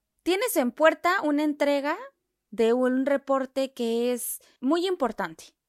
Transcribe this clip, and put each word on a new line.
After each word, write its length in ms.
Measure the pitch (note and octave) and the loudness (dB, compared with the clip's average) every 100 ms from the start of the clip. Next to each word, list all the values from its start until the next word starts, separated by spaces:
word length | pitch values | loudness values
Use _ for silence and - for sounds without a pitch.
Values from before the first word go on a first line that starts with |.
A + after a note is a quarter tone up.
| _ _ | _ _
Tienes 340 | - F#4+ A#4+ F4 | -2 0 0 0
en 140 | B3+ | 0
puerta 500 | - D#4 D#4 F4 F#4+ | 4 4 4 0 0
una 200 | D4+ D4 | 0 0
entrega 540 | D4+ D4 C#4+ C#4+ C#4+ F4+ C5+ _ _ _ - | 0 0 0 0 -2 -6 -8 _ _ _ -12
de 220 | G#3 A3+ | 0 2
un 320 | B3 B3+ B3+ C4+ | 2 2 2 0
reporte 640 | C#4 C#4 C4+ C4 - C4+ | 0 0 -2 -2 -4 -6
que 400 | - A#3 A#3 B3 | -4 -4 -2 -2
es 300 | B3 - - _ - | -4 -6 -10 _ -6
muy 260 | B3+ E4+ F#4 | 0 0 0
importante, 680 | F4+ B3 - F3 D#3+ - _ | -2 -4 -4 -8 -8 -20 _